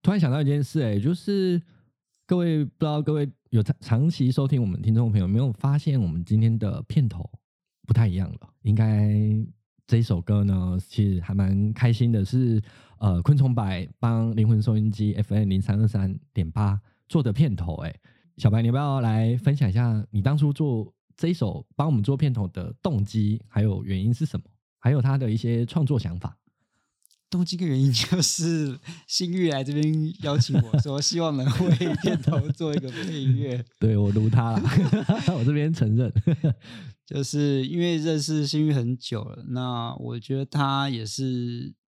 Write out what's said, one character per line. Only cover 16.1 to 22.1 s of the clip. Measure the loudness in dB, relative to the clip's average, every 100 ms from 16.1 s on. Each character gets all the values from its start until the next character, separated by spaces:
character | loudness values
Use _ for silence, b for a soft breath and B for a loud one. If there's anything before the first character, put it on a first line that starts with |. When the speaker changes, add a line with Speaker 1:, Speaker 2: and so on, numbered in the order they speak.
| -4 _
Speaker 1:
点 | -4 -4
八 | -2 0 -2 b b _
做 | 0
的 | 0
片 | 2 0 0
头 | -4 -6
欸。 | -10 -12 b b b 0
小 | 2
白， | 4
你 | 2
要 |
不 | 0
要 | 0 0
来 | 0 2 2 0
分 | 0 0
享 | 0
一 |
下 | 2 0 -2 -2
你 | -2
当 | 0 2
初 | 0
做 | 0 -2 -2 -6 _ _ _
这 | -4
一 |
首， | -2 -2 -4 -10 -4
帮 | 0
我 |
们 | 0
做 | 0